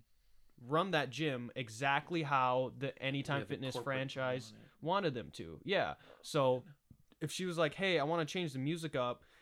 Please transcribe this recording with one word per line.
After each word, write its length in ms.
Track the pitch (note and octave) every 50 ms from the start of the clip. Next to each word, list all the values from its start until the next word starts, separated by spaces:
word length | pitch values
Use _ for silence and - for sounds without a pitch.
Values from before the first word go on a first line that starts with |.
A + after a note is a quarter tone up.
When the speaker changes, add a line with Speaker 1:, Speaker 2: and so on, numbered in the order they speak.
| - _ _ _ _ _ - - - - - - B2
Speaker 1:
run 280 | A#2+ C#3+ D#3+ F#3 G3 F3
that 180 | D3+ C#3 B2+
gym 400 | A#2 B2+ D#3+ D3+ C3+ B2 A#2+ A#2 -
exactly 640 | C3 C3 A2 A2 A2 C#3 C#3 C#3 C#3+ D3 - F3 E3 D#3
how 500 | C#3 C#3+ C3 B2+ B2+ B2+ C3 C3 B2+ - B2
the 180 | C#3 C3+ - - -
Anytime 360 | C3+ C#3 C#3 C#3 - C#3+ C#3
Speaker 2:
Yeah, 60 | G#2
the 40 | -
Speaker 1:
Fitness 260 | C#3+ A#2 C3 C3 B2
Speaker 2:
corporate 100 | B2+ A#2 C#3 C3+
Speaker 1:
franchise 560 | C3 C3+ C3+ - C3+ C3 B2+ B2+ C3 A#2 A2 G#2+
Speaker 2:
wanted. 160 | - - - _ -
Speaker 1:
wanted 340 | - D3+ F#3 G3+ G3+ D#3 B2
them 160 | A#2 - C2+ -
to. 280 | - F2 E2 D#2+ - -
Yeah. 300 | E2 - - B2 D2+ D2 - - - - - -
So 400 | - - D3+ C3+ C3 B2+ B2+ - - - _ _ - - - _ _ - -
if 120 | D#3+ C#3+ -
she 140 | - F#3
was 120 | F3+ E3+ E3
like, 160 | E3 D3 -
"Hey, 240 | - G3 F#3+ F3+ D3+
I 60 | C#3
wanna 200 | D3 E3+ E3+ D#3+
change 280 | C#3+ - F#3 F3 D#3 C3
the 80 | C3
music 340 | C3 C#3+ E3+ E3 E3 D3+ -
up," 300 | C3+ B2 B2 A#2+ - - - - -